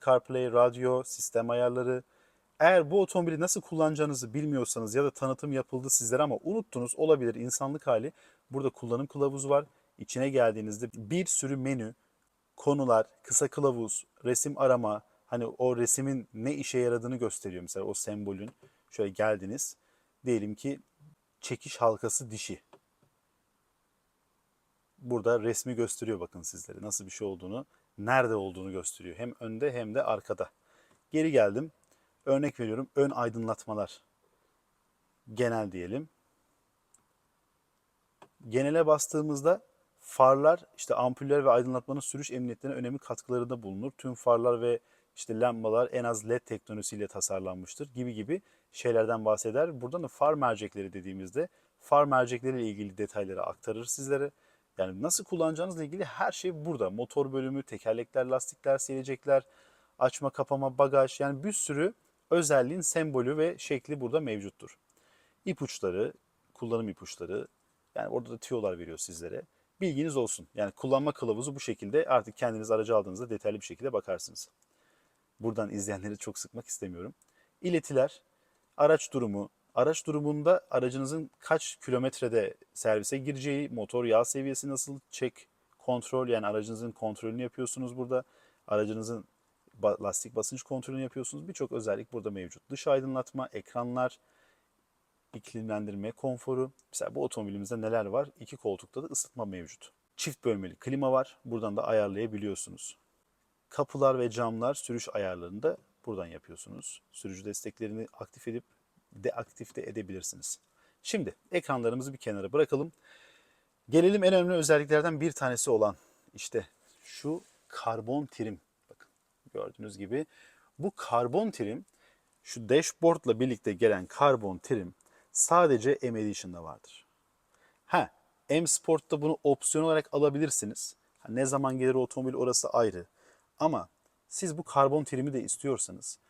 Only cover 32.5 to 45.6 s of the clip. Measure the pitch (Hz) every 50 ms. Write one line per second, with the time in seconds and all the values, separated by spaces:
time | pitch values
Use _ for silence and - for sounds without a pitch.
32.5 | - - 120 107 110 123 135 - - 139 143 139 131 117 120 120 107 117 113 110
33.5 | 110 - - 113 107 104 98 - - - _ _ _ _ _ _ _ _ _ _
34.5 | _ _ _ _ _ _ _ _ _ _ _ _ _ _ _ 120 110 104 123 117
35.5 | 117 117 107 95 90 90 87 90 110 139 156 151 _ _ _ _ _ _ _ _
36.5 | _ _ _ _ _ _ _ _ _ _ _ _ _ _ _ _ _ _ _ _
37.5 | _ _ _ _ _ _ _ _ _ _ _ _ _ _ - _ _ _ - 117
38.5 | 110 127 139 143 156 165 165 151 151 143 - - - 151 151 151 147 139 139 165
39.5 | 185 208 _ _ _ _ _ _ _ _ - - - - 131 131 135 139 147 156
40.5 | 170 175 - _ _ - - - - - 123 127 127 - 139 139 143 147 135 135
41.5 | 117 123 120 127 127 127 - - 135 143 - - - 139 143 - 123 127 123 120
42.5 | 113 - - 135 135 127 123 120 139 135 - - 117 - - - 123 123 123 123
43.5 | 131 120 110 95 95 98 120 139 - - - 131 123 - - 123 117 117 117 123
44.5 | 123 113 120 120 120 - _ _ _ _ _ _ _ - - - 113 110 123 123
45.5 | 120 113